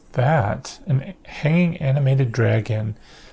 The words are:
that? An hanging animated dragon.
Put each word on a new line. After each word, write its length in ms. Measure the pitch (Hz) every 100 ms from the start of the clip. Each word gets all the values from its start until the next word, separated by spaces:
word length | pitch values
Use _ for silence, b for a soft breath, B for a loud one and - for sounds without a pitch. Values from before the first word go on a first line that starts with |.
| -
that? 680 | - 127 160 104 131 - - -
An 280 | 135 190 -
hanging 520 | - - 151 170 170 -
animated 560 | 139 143 135 135 123
dragon. 640 | 117 110 110 104 107 110 107 B B B